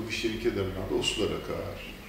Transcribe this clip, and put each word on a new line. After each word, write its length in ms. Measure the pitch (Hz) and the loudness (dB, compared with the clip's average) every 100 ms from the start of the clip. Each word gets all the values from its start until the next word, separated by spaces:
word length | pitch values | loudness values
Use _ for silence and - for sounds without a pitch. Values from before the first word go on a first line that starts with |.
| 110 | 0
o 40 | |
dişlerin 300 | - 117 110 | 0 0 2
kenarından 500 | 113 101 95 92 98 | 2 2 2 0 0
da 60 | 123 | 2
o 40 | |
sular 240 | - 110 92 | 2 2 2
akar. 680 | 85 - 85 98 - - - | 0 -2 -4 -4 -6 -8 -10